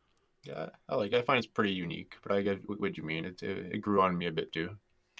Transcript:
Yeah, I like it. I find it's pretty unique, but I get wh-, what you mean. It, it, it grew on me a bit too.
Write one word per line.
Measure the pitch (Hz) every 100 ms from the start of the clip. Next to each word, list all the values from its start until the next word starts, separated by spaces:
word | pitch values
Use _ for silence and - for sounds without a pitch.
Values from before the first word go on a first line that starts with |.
| _ _ _ _
Yeah, | - - - - -
I | 135
like | 104
it. | 120
I |
find | 120 127
it's | -
pretty | - 101
unique, | 92 87 82 87 -
but | -
I | 101
get | 101 95
wh-, | - 104
what | 98 82
you |
mean. | 78 80 87
It, | 90
it, | 101 98 90 107
it |
grew | 104 101
on | 92 87
me | 87
a |
bit | 80 82
too. | 80 87 104 _ _ _ -